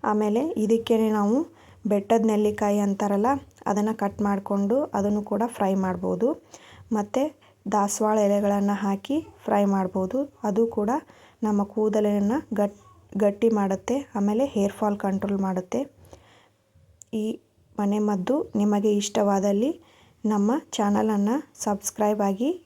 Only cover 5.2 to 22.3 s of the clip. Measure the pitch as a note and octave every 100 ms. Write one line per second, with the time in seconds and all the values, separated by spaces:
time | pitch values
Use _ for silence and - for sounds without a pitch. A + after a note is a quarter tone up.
5.2 | G#3 G3+ A#3 - G3+ F#3+ F#3+ F3+ F#3 F3+
6.2 | A#3 D#4+ - - - - - G#3+ G#3 -
7.2 | D4 - - _ - G#3 G3+ - G#3+ A3
8.2 | G#3 G3+ G3+ G3+ G3+ G3+ G3+ G3 - D4
9.2 | D#4+ - - G#3 G3+ G3 F#3 F#3+ F#3 B3
10.2 | C#4 _ G#3+ G3+ A#3 A3+ G#3 C#4 - -
11.2 | - _ A3 G#3 G3+ - G#3+ G#3+ G#3 G#3
12.2 | G3+ C4 - G#3 G#3 G3+ - - _ G3
13.2 | G3+ G3+ A3+ A3 G3 F#3+ - B3+ C#4 G#3+
14.2 | G3+ G#3+ C#4 A3+ G3+ - G#3+ G3+ G3 F#3+
15.2 | G3+ G3+ F#3+ F#3 F#3 A#3 C#4 - - -
16.2 | - - _ _ _ _ _ _ - A3+
17.2 | G#3+ A#3 _ _ _ - G3+ G#3 G#3+ G#3
18.2 | F3+ C#4 - G#3+ G#3 G#3 G#3 G#3 G#3 -
19.2 | G3+ G3 G3+ G3+ B3 E4+ - _ - _
20.2 | G#3+ G#3+ G3+ D#4+ - - G#3 G#3 G#3+ G#3
21.2 | G3+ C4 - - - G3+ - - G#3 G#3
22.2 | G3+